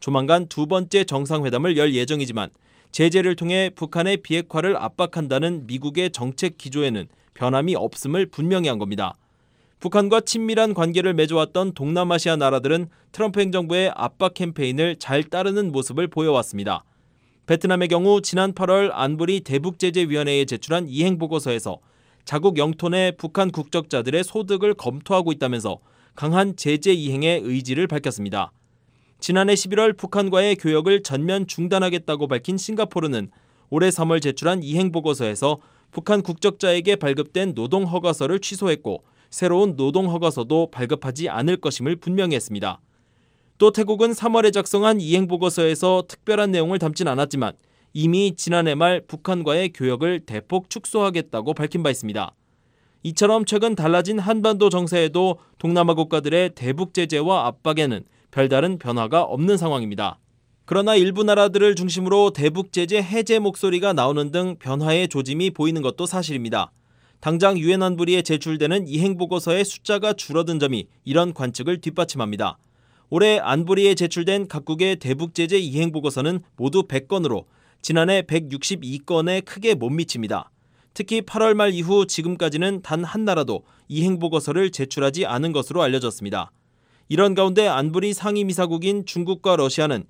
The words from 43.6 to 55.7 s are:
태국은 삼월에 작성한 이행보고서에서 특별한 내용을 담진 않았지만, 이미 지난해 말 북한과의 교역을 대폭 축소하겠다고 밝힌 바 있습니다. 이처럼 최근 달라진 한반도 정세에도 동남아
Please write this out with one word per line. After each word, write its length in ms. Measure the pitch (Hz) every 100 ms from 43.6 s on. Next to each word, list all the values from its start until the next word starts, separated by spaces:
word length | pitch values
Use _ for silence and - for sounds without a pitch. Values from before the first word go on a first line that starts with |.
| 214
태국은 420 | 208 202 214 233
삼월에 380 | 226 233 226 214
작성한 480 | 202 190 202 214 220
이행보고서에서 1040 | 156 175 185 175 180 170 160 156 185 185 180
특별한 460 | - - 208 208
내용을 260 | 180 165 190
담진 300 | 165 151 175
않았지만, 460 | 131 143 139 113 - _ _ _
이미 440 | 151 160 180 202 165
지난해 400 | - 175 165 143
말 260 | 170 180 -
북한과의 640 | 156 - 180 151 156 185
교역을 460 | - 127 123 160 180
대폭 500 | - 107 - 185 185
축소하겠다고 840 | 233 - 220 202 170 - 113 113
밝힌 280 | 151 151 170
바 80 | 151
있습니다. 440 | 123 110 104 92 _ _ _ _ _ _ _
이처럼 420 | - 160 208 220
최근 300 | 214 208 226
달라진 460 | 208 156 175 180 214
한반도 480 | 190 220 214 208 202
정세에도 720 | 180 170 175 160 160 185 165 _ _
동남아 360 | 165